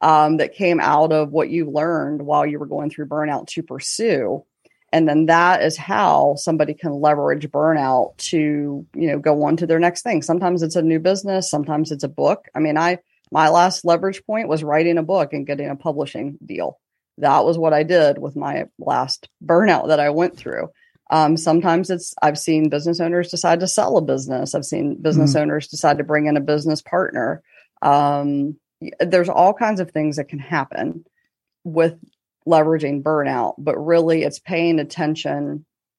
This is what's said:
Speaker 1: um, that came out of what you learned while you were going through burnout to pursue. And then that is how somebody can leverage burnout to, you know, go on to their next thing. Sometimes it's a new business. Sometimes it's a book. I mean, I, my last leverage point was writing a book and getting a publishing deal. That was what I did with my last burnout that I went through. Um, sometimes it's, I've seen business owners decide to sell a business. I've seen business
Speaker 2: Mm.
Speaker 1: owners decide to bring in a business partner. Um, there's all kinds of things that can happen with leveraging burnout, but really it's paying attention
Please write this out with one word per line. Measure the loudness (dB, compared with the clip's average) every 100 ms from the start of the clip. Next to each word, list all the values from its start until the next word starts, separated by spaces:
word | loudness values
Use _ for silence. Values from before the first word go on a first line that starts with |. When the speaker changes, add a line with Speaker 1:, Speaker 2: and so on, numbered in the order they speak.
Speaker 1:
um, | 4 6 4 2
that | -2
came | -2 0 2
out | 2 2 4
of | 2 0
what | 0 -2
you | -2 -4
learned | -2 -2 -2 -4 -6
while | -2 0 0
you | -4
were | -8
going | -6 -6
through | -8 -8
burnout | -4 -4 -4 -6
to | -10
pursue. | -10 -10 -8 -4 0 0 -2 -4 -8 _ _ _ _
And | 2 4
then | 4 6
that | 6 6 4
is | 0 -2
how | -4 0 2 4 2 0
somebody | -2 -2 -2
can | -4 -6
leverage | 0 2 2 0 -2 -4
burnout | 0 2 2 2 2 0 -4
to, | -4 -2 0 -2 -4 -8 -10
you | -4 -2
know, | 0
go | 2 2 2
on | 0
to | 2
their | 2
next | 2 0
thing. | -2 -2
Sometimes | -2 -2 0 0
it's | -2 0
a |
new | 0 2
business. | 0 -2 -2 -4 -2
Sometimes | -4 -2 -4 -4
it's | -4
a | -8
book. | -2 0 0 _
I | -4
mean, | -2 0
I, | 0 -2 _ _ _
my | 2 4
last | 4 4 2 0
leverage | 2 0 -6 -6
point | -6 -2
was | -4
writing | 0 0 2 0
a |
book | 0 -2 -2
and | -6 -6
getting | -6 -6
a | -6
publishing | -6 -4 -6 -8 -10 -12 -14
deal. | -8 -8 -10 _ _ _ -2
That | 2 2 2
was | 2
what | 2
I | 2
did | 2 4 2 0
with | -6 -8
my | -6 -6 -8 -8
last | -4 -2 -2 -8 -12 _
burnout | 0 4 4 2 2
that | 2
I | 2
went | 0 -2 -4
through. | -10 -8 -10 _ _ _ -2
Um, | 2 4 2
sometimes | 2 2 2 0 0
it's, | -6 -8 -2
I've | 0 0
seen | 0 2 2
business | 0 -2 -2
owners | 0 -2 -2
decide | -2 2 2
to | 0
sell | 0 0 2
a |
business. | 0 -2 -4 -6 -4
I've | -6 -4
seen | -4 -4 -2
business | 0 2 4
Speaker 2:
Mm. | 2
Speaker 1:
owners | 0 -2 -6
decide | -2 0 0
to |
bring | 0 0 2
in | 0
a |
business | 0 0 0 -4
partner. | -2 -2 -2 -2 -4 -4 _ _ _ _
Um, | 2 4 4 0 0 -2 -2 -6 _ -18 -10 -4
there's | 2 2 2
all | 4 2
kinds | 2 0 -2
of | -4
things | -2 -2 -4
that | -8
can | -10
happen | -4 -4 -4 -6 -6 -8 -16 _ _ _ _ _
with | -4 0 0 0 -18 _ _ _ 2
leveraging | 4 4 2 0 -2
burnout, | -2 0 0 -2 -2 -4
but | -4 -2
really | 2 4 4 2
it's | 0 -4
paying | -6 -2 2 0
attention | -2 -4 -4 -2 -4 -4 -6 -8 -12 _ _